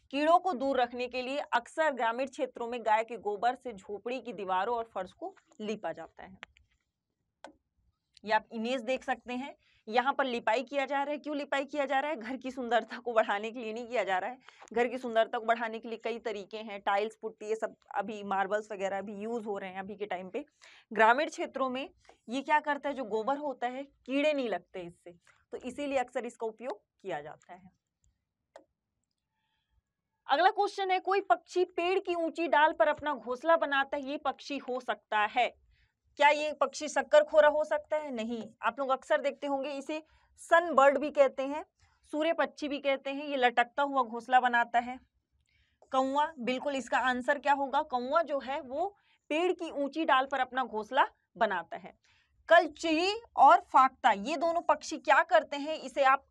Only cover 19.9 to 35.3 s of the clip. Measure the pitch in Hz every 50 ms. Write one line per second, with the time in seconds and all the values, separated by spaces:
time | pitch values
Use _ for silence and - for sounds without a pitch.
19.9 | 208 190 208 208 190 175 190 185 - 247 302 _ _ _ - - - - _ -
20.9 | 220 208 220 220 240 277 320 320 - 339 320 226 - 254 269 262 247 262 294 381
21.9 | _ _ _ - - _ _ - 233 269 269 311 302 302 294 294 285 277 285 285
22.9 | 269 262 254 202 214 220 214 247 277 285 302 285 254 - 240 247 254 269 285 -
23.9 | _ _ _ 247 262 285 294 302 294 277 247 220 185 175 - _ - 190 170 -
24.9 | - _ - 175 175 170 _ _ _ _ _ _ 240 - - 247 254 294 294 277
25.9 | 277 262 247 254 - 254 220 240 - - 226 226 220 - 233 269 415 415 _ _
26.9 | _ _ - 185 175 147 147 151 127 131 _ - 175 185 185 180 _ _ _ _
27.9 | _ _ _ _ _ _ _ _ _ _ _ _ - - _ _ _ _ _ _
28.9 | _ _ _ _ _ _ _ _ _ _ _ _ _ _ _ _ _ _ _ _
29.9 | _ _ _ _ _ _ _ - 277 294 349 392 - 381 403 392 - 403 381 370
30.9 | 370 370 359 370 392 403 392 - 349 339 _ - - 359 370 359 - - 339 359
31.9 | 381 381 370 359 349 339 330 320 - 320 339 285 311 285 302 320 330 339 320 302
32.9 | 294 294 285 294 285 240 - 240 247 254 302 330 330 320 311 285 277 277 277 277
33.9 | 294 294 269 262 294 294 - 269 254 - - - 285 262 - - 247 254 254 -
34.9 | 208 - _ - 214 214 208 208